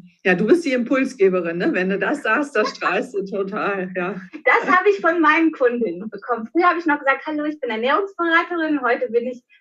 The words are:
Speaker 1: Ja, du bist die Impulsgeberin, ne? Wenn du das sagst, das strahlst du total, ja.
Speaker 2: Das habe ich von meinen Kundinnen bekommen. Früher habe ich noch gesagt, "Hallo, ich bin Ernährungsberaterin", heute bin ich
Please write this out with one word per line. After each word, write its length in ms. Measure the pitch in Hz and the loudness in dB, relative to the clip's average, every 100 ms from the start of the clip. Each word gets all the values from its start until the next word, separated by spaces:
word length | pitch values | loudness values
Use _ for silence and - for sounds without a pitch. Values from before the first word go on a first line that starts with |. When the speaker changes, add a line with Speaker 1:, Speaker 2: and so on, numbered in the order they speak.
| - _ | -12 _
Speaker 1:
Ja, 120 | 196 | 0
du 120 | 180 214 | 2 2
bist 200 | 320 285 | 0 0
die 60 | |
Impulsgeberin, 840 | 254 233 262 262 - 190 185 170 170 | -2 0 0 0 2 2 2 -2 -2
ne? 160 | 220 | -2
Wenn 160 | 220 185 | 0 0
du 100 | 196 | 0
das 240 | 196 285 | -2 -2
sagst, 320 | 226 226 285 | 0 0 0
das 140 | 220 214 - | 0 -2 -2
strahlst 380 | 277 185 - | -4 -2 -4
du 100 | 202 | -6
total, 680 | 190 202 190 214 170 196 185 185 | -4 -4 -4 -4 -4 -4 -4 -4
ja. 240 | 175 185 - 311 | -6 -6 -12 -4
Speaker 2:
Das 260 | 494 427 - | 0 2 4
habe 200 | 359 392 | 4 4
ich 100 | 392 | 2
von 180 | 339 339 | 2 2
meinen 280 | 302 311 320 | 4 4 2
Kundinnen 580 | 311 247 240 220 170 220 | 2 0 2 -2 -4 -8
bekommen. 360 | 196 - 226 220 | -10 -6 -6 -2
Früher 160 | 330 359 | 2 2
habe 100 | 339 | 2
ich 60 | |
noch 140 | 330 294 | 0 0
gesagt, 260 | 269 269 - | 0 -2 -2
"Hallo, 180 | 302 302 | -4 -4
ich 120 | 302 | -4
bin 120 | 494 | -6
Ernährungsberaterin", 1120 | 220 240 311 392 - 339 330 330 349 311 294 | -2 0 0 0 -2 2 2 2 -2 -2 0
heute 280 | 247 247 247 | 0 0 0
bin 160 | 226 240 | -2 -2
ich 160 | 240 _ _ | -6 _ _